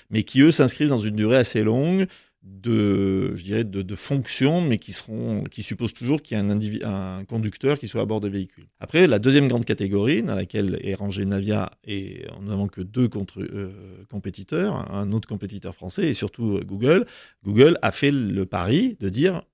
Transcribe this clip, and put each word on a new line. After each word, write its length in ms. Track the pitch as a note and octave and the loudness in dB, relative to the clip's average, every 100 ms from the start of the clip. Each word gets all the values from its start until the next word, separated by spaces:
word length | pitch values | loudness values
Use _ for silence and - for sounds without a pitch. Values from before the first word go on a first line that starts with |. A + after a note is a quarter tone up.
| - | -4
mais 100 | G#2+ | -2
qui, 200 | - C3 | 2 6
eux, 100 | D#3 | 6
s'inscrivent 380 | D#3+ C3 - D3+ | 8 4 4 0
dans 100 | B2 | 2
une 160 | G#2+ G#2+ | 0 0
durée 220 | G#2+ B2+ | 4 4
assez 260 | A#2 A2+ | 4 2
longue 420 | G#2+ B2 D#3+ F#3+ F3+ - _ _ | 2 2 2 0 -2 -6 _ _
de, 920 | F#2+ G2 A2+ A2 G#2 G2 G2 F#2+ G2 - | -20 -8 0 2 4 4 2 2 0 -4
je 80 | |
dirais, 200 | F2+ G#2+ | -4 -2
de, 180 | A2 G2 | -2 -4
de 140 | F#2+ G2 | -6 -6
fonctions, 640 | - C#3 A2+ - C3+ F3 | -4 -2 -2 0 2 2
mais 160 | E3 A2+ | 0 -2
qui 160 | - | -4
seront, 500 | - - A2+ A#2 G#2 | -8 -8 -8 -4 -4
qui 200 | G2 - | -6 -8
supposent 300 | - G#2+ A#2 | -8 -4 -6
toujours 280 | - A#2+ D3 | -4 -2 -2
qu'il 160 | - G#2+ | -2 -2
y 20 | |
a 40 | |
un 60 | G2+ | 0
indivi-, 340 | G#2 G#2+ G#2+ | 0 -2 -4
un 420 | A2 G2 F#2+ F#2 F#2+ | -6 -6 -6 -10 -8
conducteur 520 | A2+ G#2+ - C3+ D3 | -4 -4 -2 -2 -2
qui 100 | A2 | -2
soit 140 | A2+ | -4
à 40 | G#2+ | -2
bord 160 | A2 | -2
des 80 | G2+ | -2
véhicules. 360 | G2 F#2 - - - | -4 -6 -10 -20 -16
Après, 280 | - D#3 F3+ | 0 4 6
la 120 | G#2 | 6
deuxième 280 | B2 C#3+ C3+ | 6 6 4
grande 180 | A#2+ A2+ | 2 -2
catégorie, 580 | G#2 G2 G2+ A2+ F#3+ | -2 0 0 2 0
dans 120 | G3 G2+ | -2 -4
laquelle 420 | F#2 G#2+ G2 F2+ | -4 -2 -2 -2
est 120 | G2 | -4
rangé 320 | F#2+ G2+ G2 G2 | -6 -6 -4 -2
Navia, 460 | G2 G2+ G#2 F#2 - - | -2 0 -2 -4 -10 -12
et 400 | G2 G2 G2 - E2 | -10 -10 -12 -14 -12
nous 60 | G2+ | -6
n'avons 200 | G2 G2+ | -4 -4
que 140 | - | -6
deux 260 | F#2 B2 A#2+ | -6 0 0
contre-, 320 | G#2+ G2 F#2+ | 0 -8 -8
euh, 300 | - G2+ F#2+ G2 F#2+ F#2+ G2+ | -8 -8 -10 -12 -20 -20 -14
compétiteurs, 800 | G2+ G2 F#2+ G2 D#3+ G3+ C#3+ - | -10 -10 -10 -8 -4 -2 -4 -6
un 180 | G2+ G2+ | -6 -4
autre 160 | A2 - | -4 -4
compétiteur 480 | G2+ G2 G2 F#2 - | -8 -10 -10 -14 -12
français 340 | F#2 - E3 | -8 -2 -2
et 40 | |
surtout, 440 | G#2+ G#2 - A2+ G2 | -2 -4 -4 -2 -2
euh, 60 | F#2 | -4
Google. 400 | G2 B2 F3+ A#3 - - _ | 0 4 4 2 -8 -20 _
Google 340 | G2+ G#2 D3 - | 0 6 8 6
a 100 | A2+ | 0
fait 200 | - C#3 | 0 0
le 340 | C#3 G#2 G2 F#2 | 2 0 -2 -2
pari 500 | G2 F2+ D3 B3+ G#3+ | -2 0 2 2 -2
de 100 | G2 | -4
dire 320 | G#2 F3+ F3 - | 0 0 0 -8